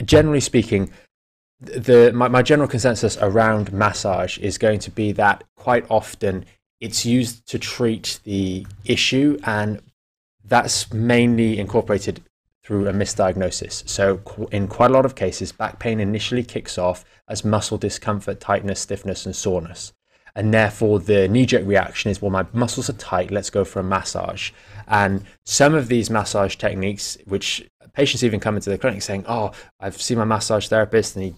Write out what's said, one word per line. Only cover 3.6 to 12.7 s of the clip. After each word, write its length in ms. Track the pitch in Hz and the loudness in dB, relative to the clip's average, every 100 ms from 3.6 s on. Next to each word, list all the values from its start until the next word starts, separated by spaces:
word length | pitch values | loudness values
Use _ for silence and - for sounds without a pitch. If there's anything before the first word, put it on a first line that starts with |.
| 104 | -2
massage 640 | 101 104 - 104 90 92 - | 0 0 0 -2 -2 -2 -4
is 200 | 101 - | -6 0
going 220 | 110 104 | 0 0
to 120 | - | -4
be 200 | - 104 | -4 -4
that 300 | 98 104 98 - _ | 2 2 0 -6 _
quite 280 | - 120 - | 0 0 2
often 560 | 110 - - 101 92 - _ _ - | -2 -2 -6 -4 -4 -10 _ _ -14
it's 260 | 113 - 120 | -8 -4 2
used 400 | 123 117 - - | 2 0 -6 -10
to 120 | 120 | -8
treat 600 | - - 117 110 - - | -8 -2 -2 -2 -6 -10
the 420 | 107 98 95 92 95 - - | -4 -2 -2 -4 -10 -14 -2
issue, 520 | - - 131 147 147 | 0 2 2 2 0
and 380 | 113 107 104 101 _ _ _ _ _ _ - | -2 -2 -2 -6 _ _ _ _ _ _ 0
that's 480 | 120 120 - - | 2 2 -4 -4
mainly 640 | 107 117 120 120 117 113 104 | -2 4 4 4 4 2 0
incorporated 640 | 95 113 107 101 - 85 _ _ _ _ | 0 0 2 -2 -2 -8 _ _ _ _
through 240 | - | -4